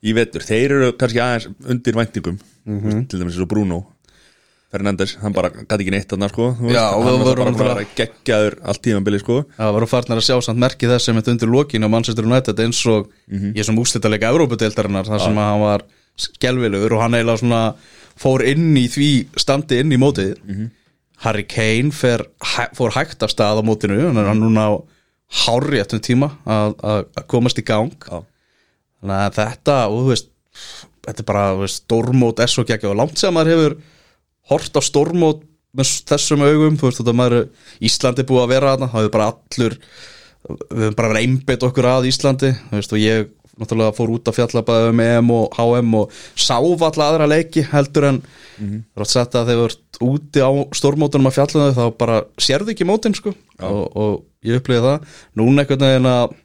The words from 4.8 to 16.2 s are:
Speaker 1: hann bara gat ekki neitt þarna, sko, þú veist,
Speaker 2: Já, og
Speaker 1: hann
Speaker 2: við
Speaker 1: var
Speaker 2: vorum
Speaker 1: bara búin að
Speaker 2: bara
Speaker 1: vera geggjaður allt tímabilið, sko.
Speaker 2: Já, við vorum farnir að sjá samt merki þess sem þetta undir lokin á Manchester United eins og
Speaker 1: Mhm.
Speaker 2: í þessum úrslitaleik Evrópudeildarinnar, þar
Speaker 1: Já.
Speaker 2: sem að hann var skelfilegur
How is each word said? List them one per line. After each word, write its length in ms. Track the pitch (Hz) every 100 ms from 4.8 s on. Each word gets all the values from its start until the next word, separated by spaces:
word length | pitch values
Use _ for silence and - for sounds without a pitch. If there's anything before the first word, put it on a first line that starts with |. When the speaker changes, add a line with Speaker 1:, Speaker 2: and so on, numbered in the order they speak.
| 98 95 98 -
Speaker 1:
hann 120 | 104 95
bara 160 | 90
gat 220 | - - 92
ekki 140 | 95
neitt 160 | 98 -
þarna, 180 | 95 101
sko, 160 | - 117 123
þú 60 | 120
veist, 80 |
Speaker 2:
Já, 120 | 120 110 98
og 60 |
Speaker 1:
hann 100 | 120
Speaker 2:
við 60 | 127
Speaker 1:
var 80 | 131
Speaker 2:
vorum 80 | 127
Speaker 1:
bara 100 | -
búin 80 |
að 60 | 120
Speaker 2:
bara 140 | 110 117
Speaker 1:
vera 140 | 104 -
geggjaður 560 | 113 - - 107 107 - -
allt 140 | 104
tímabilið, 380 | 120 104 98 101
sko. 140 | 98 120 147
Speaker 2:
Já, 200 | - 110
við 80 | 104
vorum 140 | 117
farnir 260 | 127 117 113
að 80 | 113
sjá 120 | 127 120
samt 140 | 117
merki 260 | 127 - 117
þess 160 | 123 -
sem 140 | 113
þetta 140 | 110 120
undir 160 | 113
lokin 320 | 123 151 110 107
á 40 |
Manchester 320 | 113 113 113 113
United 360 | 127 127 101
eins 160 | 113 120 120
og 240 | 110 98 _ _
Speaker 1:
Mhm. 220 | 98 101
Speaker 2:
í 60 | 107
þessum 180 | 104 113
úrslitaleik 480 | 123 120 107 107 110
Evrópudeildarinnar, 800 | 147 151 117 110 107 101 98 98
þar 140 | 104
Speaker 1:
Já. 60 | 92
Speaker 2:
sem 100 | 107
að 140 | 104
hann 100 | 104
var 200 | 104 101 - _ _
skelfilegur 760 | -